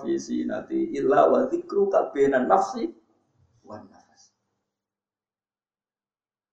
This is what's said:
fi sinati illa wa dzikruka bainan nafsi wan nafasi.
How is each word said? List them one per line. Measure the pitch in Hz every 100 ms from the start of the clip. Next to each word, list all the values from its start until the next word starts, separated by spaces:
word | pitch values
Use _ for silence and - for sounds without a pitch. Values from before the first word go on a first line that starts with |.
fi | 113 -
sinati | - - 120 107 - 165 - 139
illa | 135 147 160
wa | - -
dzikruka | 175 - 202 202 - -
bainan | 139 139 131 123
nafsi | 190 - 226 - - _ _ _ _ _ _
wan | 101 107 104
nafasi. | - _ _ _ _ _ _ _ _ _ _ _ _ _ _ _ _ _ _ _ _ _ _ _ _ _